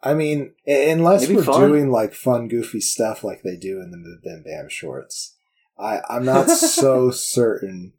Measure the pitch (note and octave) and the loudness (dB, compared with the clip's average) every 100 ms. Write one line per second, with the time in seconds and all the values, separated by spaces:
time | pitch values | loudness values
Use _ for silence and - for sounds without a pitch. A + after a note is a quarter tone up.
0 | C3+ D3+ D3+ D3 C#3 _ - C#3+ D3 D#3+ | 0 0 0 -2 -6 _ 0 2 2 4
1 | E3 F#3+ B3+ G3+ D3+ C#3+ D3 D3+ C#3+ A#2+ | 4 4 4 2 4 4 6 6 4 0
2 | G#2+ - C3 A#2+ A#2 A#2 G#2+ A2+ - - | 0 -4 -2 0 0 -4 -4 -6 -6 -2
3 | A2 G#2+ G#2 - F#2+ F2+ F#2+ F#2+ F2+ F2 | -4 -4 -10 -8 -10 -10 -10 -10 -12 -16
4 | E2+ E2+ - E3 - D#2 C#2+ - D2+ C2 | -18 -16 -16 -16 -14 -14 -12 -12 -12 -12
5 | - - - _ _ _ _ _ G#2+ G#2+ | -14 -14 -14 _ _ _ _ _ -6 -6
6 | - B2 B2+ C3+ C#4 E4+ E4 - C3+ C3 | -6 -4 2 2 4 4 2 2 4 4
7 | B2+ B2+ - - A#2 G2+ G2 F#2 F2+ | 2 0 -4 2 2 0 -8 -12 -18